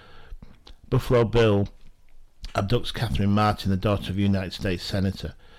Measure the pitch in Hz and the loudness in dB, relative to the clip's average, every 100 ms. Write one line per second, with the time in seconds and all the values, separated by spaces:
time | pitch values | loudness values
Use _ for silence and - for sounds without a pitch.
0 | - - - - - - - - - 127 | -20 -20 -16 -16 -18 -20 -20 -18 -2 -2
1 | - 123 113 120 113 101 101 - - - | 2 2 4 6 6 4 0 -6 -20 -20
2 | - - - - - - 98 98 - - | -20 -20 -20 -16 -8 -4 0 0 -2 -6
3 | 110 - 101 101 107 110 95 95 107 98 | -4 0 2 4 2 0 -2 0 0 0
4 | - 95 101 98 92 - 101 87 - 101 | -2 0 2 2 -2 -4 -4 -2 -2 0
5 | 95 - - - - | 0 -2 -8 -12 -20